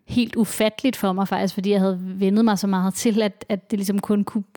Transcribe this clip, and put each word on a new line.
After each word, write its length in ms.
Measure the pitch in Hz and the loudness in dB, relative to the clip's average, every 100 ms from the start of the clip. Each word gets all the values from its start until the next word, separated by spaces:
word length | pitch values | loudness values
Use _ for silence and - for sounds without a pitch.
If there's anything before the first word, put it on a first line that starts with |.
| - | -4
helt 300 | 247 226 226 | -2 0 0
ufatteligt 600 | 208 - 214 214 269 - | -2 0 0 0 -2 0
for 180 | 196 | 0
mig 140 | 185 196 | 0 0
faktisk, 260 | 185 190 | 0 -2
fordi 180 | - 190 | -2 0
jeg 80 | 202 | 2
havde 200 | 190 180 | 2 0
vendet 440 | 185 190 196 208 226 | -6 -2 2 4 4
mig 140 | 196 | 2
så 80 | 202 | 0
meget 260 | 190 185 | 0 0
til, 280 | - 240 214 | 0 0 2
at, 240 | 214 - - | 0 -2 -6
at 220 | 196 - | -6 -4
det 80 | 208 | -4
ligesom 200 | 196 202 | -2 -2
kun 240 | - 208 | 0 0
kunne, 200 | 196 220 196 | 0 -4 -6